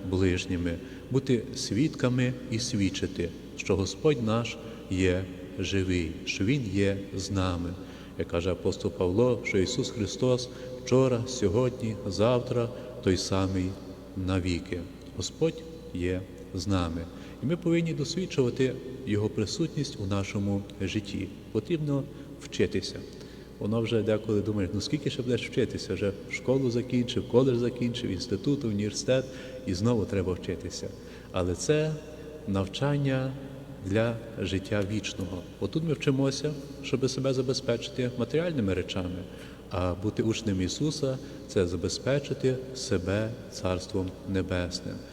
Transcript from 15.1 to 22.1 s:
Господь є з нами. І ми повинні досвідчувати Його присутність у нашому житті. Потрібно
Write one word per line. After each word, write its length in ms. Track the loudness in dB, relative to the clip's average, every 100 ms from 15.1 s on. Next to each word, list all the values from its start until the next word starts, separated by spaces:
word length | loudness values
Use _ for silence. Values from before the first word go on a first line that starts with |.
| -8
Господь 460 | -8 0 0 0 -10 -12 -8
є 260 | -2 0 0 -4 -12 -8
з 120 | -6 0
нами. 340 | 2 2 -2 -6 -10 -14 -6
І 40 | -2
ми 100 | 0
повинні 360 | 2 2 2
досвідчувати 800 | 0 -2 -2 0 2 2 4 2 0 -8 -8 0
Його 220 | 0 2
присутність 720 | 0 -2 0 -2 0 -4 -4
у 60 | -2
нашому 560 | 0 0 0 2 0 -2 -4
житті. 480 | -2 -2 -2 -4 -6 -8 -2
Потрібно 500 | -2 0 0 2 0 0